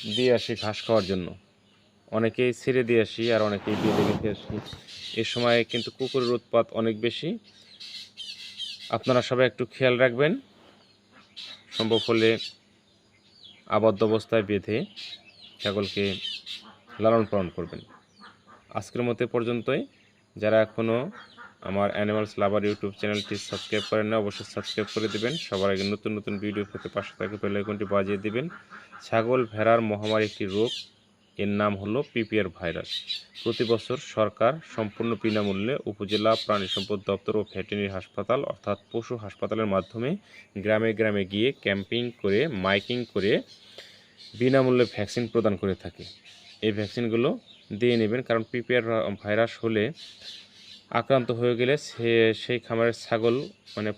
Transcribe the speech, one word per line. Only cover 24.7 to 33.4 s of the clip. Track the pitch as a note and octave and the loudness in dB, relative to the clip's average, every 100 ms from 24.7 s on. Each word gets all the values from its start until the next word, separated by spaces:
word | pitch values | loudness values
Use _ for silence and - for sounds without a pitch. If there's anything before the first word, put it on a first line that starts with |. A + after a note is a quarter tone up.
| - G#2 | -4 -4
করে | A2 G#2+ | -2 -2
দিবেন। | G#2 A#2 D#3+ | -2 -4 -4
সবার | - G2 G2 | -4 -2 0
আগে | F#2+ G2 | 0 0
নতুন | G2+ A2 G#2+ | -2 -4 -6
নতুন | G#2 G2+ | -4 -4
ভিডিও | G#2 G#2 G2+ | -4 -4 -4
পেতে | G2 - | -8 -8
পাশে | G2+ G2 | -6 -8
থাকা | - G2+ G#2 | -6 -8 -4
বেল | G2+ G2+ | -4 -2
আইকনটি | G2+ G#2 G2 | -4 -4 0
বাজিয়ে | G2+ G2 G2+ G#2 | 0 2 -2 -2
দিবেন। | A2+ E3 - - - - - | -4 -6 -10 -18 -20 -20 -20
ছাগল | - A#2 A2+ B2+ A2+ | -2 0 2 2 0
ভেড়ার | G#2+ G#2+ A#2 | 2 6 6
মহামারী | A2 G#2 G#2+ A2 G#2+ | 4 0 2 2 2
একটি | - G2+ | -2 -2
রোগ, | G2 A#2+ - - _ _ _ _ - | 0 0 -2 -10 _ _ _ _ -4
এর | G2+ G2+ | -2 2
নাম | G#2 G2 | 0 0
হলো | G#2 A#2 C#3+ | -2 -2 -2
পিপিআর | A#2+ A2 G#2+ F#2+ | -4 0 0 0
ভাইরাস। | - F2 E2+ - - - - - | -4 -6 -4 -6 -8 -8 -10 -12
প্রতি | - | -8